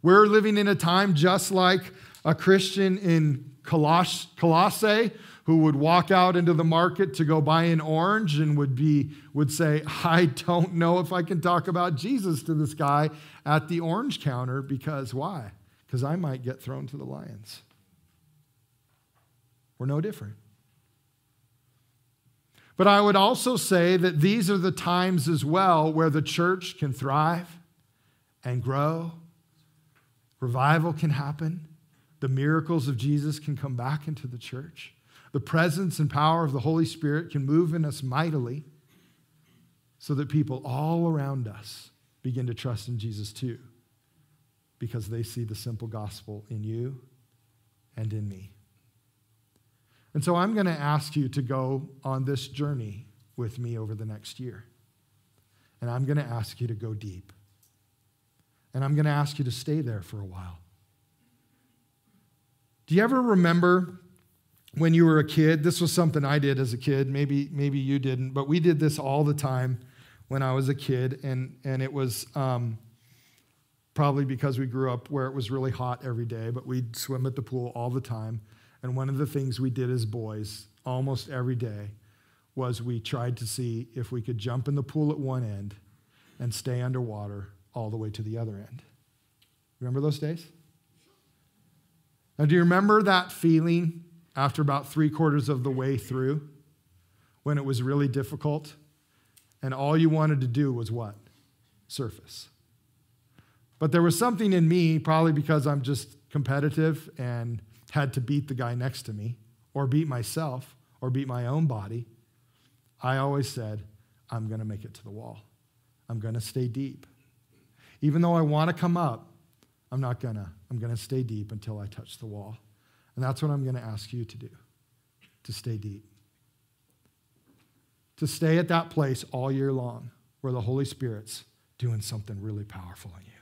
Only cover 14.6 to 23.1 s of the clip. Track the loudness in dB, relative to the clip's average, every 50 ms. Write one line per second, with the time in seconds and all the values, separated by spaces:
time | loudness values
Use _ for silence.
14.6 | -4 -6 -8 -6 -4 -6 -6 -4 -6 -6 -6 -6 -6 -4 -6 -8 -10 -12 -16 _
15.6 | _ _ _ _ _ _ -4 -2 -2 -2 -2 -2 -2 -4 -6 -6 -8 -10 -10 -10
16.6 | -10 -10 -10 -10 -10 -10 -12 -12 -12 -12 -12 -12 -12 -14 -16 -16 -16 -18 -20 -20
17.6 | _ _ _ _ _ _ _ _ _ _ _ _ _ _ _ _ _ _ _ _
18.6 | _ _ _ _ _ _ _ _ _ _ _ _ _ _ _ _ _ _ _ _
19.6 | _ _ _ _ -4 -2 0 0 -2 -2 -6 -8 -12 -14 -14 -16 _ _ _ _
20.6 | _ _ _ _ _ _ _ _ _ _ _ _ _ _ _ _ _ _ _ _
21.6 | _ _ _ _ _ _ _ _ _ _ _ _ _ _ _ _ _ _ _ _
22.6 | _ _ _ 6 8 8 10 10 8 8